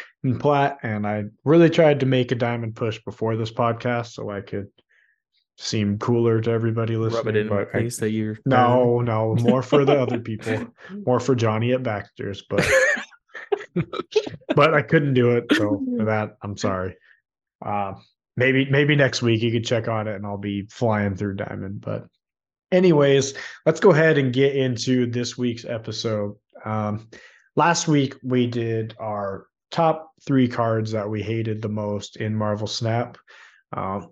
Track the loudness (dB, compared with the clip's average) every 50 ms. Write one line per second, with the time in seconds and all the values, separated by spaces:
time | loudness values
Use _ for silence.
0 | -18 -18 _ _ -4 -4 -2 0 2 2 4 4 2 0 -2 -4 -8 -6 -4 -4
1 | -4 -4 -4 -4 -6 -8 -10 _ 0 4 6 6 6 6 6 6 6 6 4 4
2 | 2 2 2 0 0 0 -2 -2 -2 -2 -2 -4 -6 -8 -6 -6 -4 -6 -6 -8
3 | -12 -14 -8 -6 -4 -2 -2 -2 -4 -6 -2 0 0 0 0 -2 -4 -4 -4 -4
4 | -6 -8 -12 -12 -10 -10 -10 -10 -10 -8 -8 -10 -10 -10 _ _ _ _ _ _
5 | _ _ _ _ _ _ _ _ _ _ _ -14 -8 -4 -2 0 0 0 0 -2
6 | 0 0 2 2 4 2 2 2 0 0 0 0 0 -2 -2 -2 -2 -2 -2 -2
7 | -2 -2 -2 -2 -2 0 0 0 0 0 -2 -2 -2 -2 -4 -4 -4 -4 -4 -4
8 | -4 -2 -2 -2 -4 -4 -6 -4 -2 2 4 4 4 4 4 4 4 2 2 0
9 | 0 0 0 0 0 0 0 2 2 2 2 2 2 2 2 4 4 4 4 2
10 | 2 0 -2 -4 -6 -6 -8 -6 -4 -4 -4 -4 -6 -10 _ _ -20 -16 -12 -6
11 | -2 0 0 0 2 0 0 2 2 0 0 0 0 0 0 -2 -2 -4 -6 -6
12 | -8 -12 _ -12 -10 -10 -10 -10 -8 -4 -2 0 0 2 2 2 2 2 0 -4
13 | -6 -12 _ _ _ _ -20 -12 -6 -6 -6 -6 -6 -6 -4 -4 -4 -4 -6 -10
14 | -6 -2 -2 -2 -2 -2 -12 -12 _ 0 4 4 6 6 6 4 2 4 2 2
15 | 4 4 2 4 4 4 4 2 2 0 0 0 2 0 0 -2 -2 -4 -4 -2
16 | 0 0 0 0 -2 -4 -8 -12 -10 -10 -8 -4 -2 -2 -2 -2 -4 -6 -8 _
17 | _ _ _ _ _ _ _ _ _ _ _ -12 -8 -6 -4 -4 -6 -6 -10 -14
18 | _ _ _ _ _ _ -2 0 2 2 4 2 2 2 2 2 4 4 4 4
19 | 4 2 2 0 0 2 2 2 2 0 0 -2 -2 -2 -2 -2 -2 -4 -4 -4
20 | -4 -6 -8 -8 -8 -8 -8 -8 -6 -6 -6 -6 -8 -10 -6 -2 0 0 2 2
21 | 0 -2 -2 -4 -4 -6 -4 -6 -8 -8 -8 -10 -10 -10 -12 -10 -10 -8 -8 -10
22 | -10 -14 _ _ _ _ _ _ _ _ _ _ _ 0 2 4 6 6 6 6
23 | 6 6 6 4 2 0 -6 -12 -14 -16 -10 -2 0 0 2 4 6 6 6 8
24 | 6 6 4 4 2 2 2 4 4 4 4 2 0 0 -2 -2 0 0 2 2
25 | 2 0 0 -4 -4 -6 -6 -4 -4 -4 -4 -6 -8 -8 -8 -8 -8 -8 -8 -6
26 | -4 -2 -2 -2 -4 -6 -8 _ _ _ -20 -12 -8 -6 -4 -2 -2 -4 -4 -6
27 | -10 -14 -20 -20 -20 -20 _ _ _ _ 0 2 2 2 2 0 0 2 2 2
28 | 2 0 -4 -8 -6 -2 0 0 0 0 -2 -4 -4 -2 -2 -4 -4 -6 -10 -10
29 | -8 -8 -6 -6 -6 -6 -8 -10 -14 _ _ _ _ -6 -2 2 2 2 2 0
30 | -6 -18 _ _ -2 2 4 4 4 2 2 0 0 0 0 0 -2 -2 -4 -4
31 | -4 -4 -4 -4 -4 -4 -4 -4 -4 -4 -4 -6 -6 -6 -6 -4 -4 -4 -6 -6
32 | -8 -10 -10 -6 -6 -4 -2 -2 -2 -2 -2 -2 -4 -6 -6 -4 -2 -2 -2 -2
33 | -4 -6 -10 -20 _ _ -20 -20 -20 -20 _ _ _ -12 -8 -6 -6 -4 -6 -6
34 | -8 -12